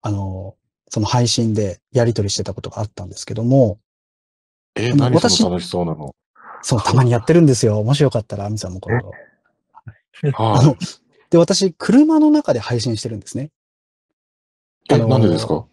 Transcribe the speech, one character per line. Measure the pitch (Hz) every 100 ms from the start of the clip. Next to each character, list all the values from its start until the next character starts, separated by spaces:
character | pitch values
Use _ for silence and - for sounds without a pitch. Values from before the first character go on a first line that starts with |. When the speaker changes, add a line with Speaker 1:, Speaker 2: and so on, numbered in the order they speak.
Speaker 1:
あ | -
の、 | 101 95 95 95 _ _ _ _
そ | -
の | 104
配 | 123 120
信 | - 113
で | 107 101 90 _
や | 127
り | 120
取 | 113 101
り |
し | -
て |
た | 98
こ | 98
と | -
が | -
あ |
っ | 107
た | -
ん | 95
で | 92
す | -
け |
ど | 110
も、 | 117 135 117 98 _ _ _ _ _ _ _ _ _
Speaker 2:
え、 | - 113
Speaker 1:
あ |
の、 | 143 123
Speaker 2:
何 | 143
そ | 240 -
の | 214
楽 | 175
し | 175
そ | -
う |
な | 82
の。 | - - - _ _ - -
Speaker 1:
私、 | -
そ | 120
う、 |
た | -
ま | 127
に | 127
や | 117
っ | -
て |
る | 170
ん | 160
で |
す | 120 113
よ。 | 107
も | 107
し | 143
よ | 143
か | 120
っ |
た | 107 98
ら、 | 101
亜 |
美 | 110
さ | 92
ん |
も | 92
今 | - 117
度。 | 95 - - _ _ _ _ - - _ _ -
Speaker 2:
え？ | 151
は | 131 113
い。 | 104
Speaker 1:
あ |
の、 | 143 131 - - _ _ _
で、 | 170
私、 | 170 196 196
車 | - - 233 302 320
の | 302
中 | 302 -
で | 120
配 | - 123
信 | 117 110
し |
て | 120
る | 113
ん |
で | -
す | -
ね。 | 147 _ _ _ _ _ _ _ _ _ _ _ _ _ _
Speaker 2:
え、 |
Speaker 1:
あ | 139
の、 | 113
Speaker 2:
な | 127
ん |
で | 107
で | 82
す | -
か？ | 78 -